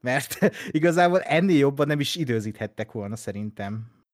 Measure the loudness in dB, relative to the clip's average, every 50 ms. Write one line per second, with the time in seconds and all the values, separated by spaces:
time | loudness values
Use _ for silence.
0 | -2 -2 -2 -2 -2 -6 -2 0 0 0 0 -2 -12 -4 -2 2 2 4 4 4
1 | 4 4 4 2 0 2 0 2 4 4 6 6 4 4 2 0 0 0 2 0
2 | 0 -2 -2 -4 -2 0 0 -2 -2 -4 -8 -8 -10 -10 _ -8 -10 -8 -6 -8
3 | -8 -6 -8 -8 -8 -10 -8 -8 -8 -8 -8 -8 -10 -8 -8 -10 -12 -14 _ _
4 | _ _